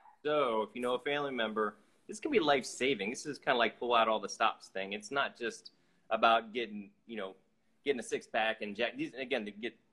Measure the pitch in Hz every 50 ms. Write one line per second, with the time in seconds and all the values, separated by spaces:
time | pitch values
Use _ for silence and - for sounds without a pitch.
0 | - - - _ - 147 151 151 139 120 113 110 107 107 - 123 123 123 127 120
1 | - 147 143 147 143 139 127 120 110 107 107 110 107 104 - - _ _ _ _
2 | _ - - - - 320 285 202 160 147 143 131 113 - - - 123 139 135 101
3 | 95 107 127 - - 156 131 - - 151 135 120 113 110 - - 120 117 120 113
4 | 113 110 110 104 101 95 - - 113 120 - - - - - 95 98 95 101 107
5 | 104 - 139 139 131 104 - - 120 110 - - - - _ _ _ _ _ _
6 | _ - 113 110 120 113 113 117 113 110 104 123 117 104 104 104 98 98 _ _
7 | _ 113 117 104 95 95 92 _ _ _ _ _ _ _ _ _ - 139 135 117
8 | 110 - 147 - - - - 113 110 110 110 - 107 104 101 107 117 117 120 131
9 | 160 143 117 127 135 123 135 117 104 104 101 104 117 113 - _ _ _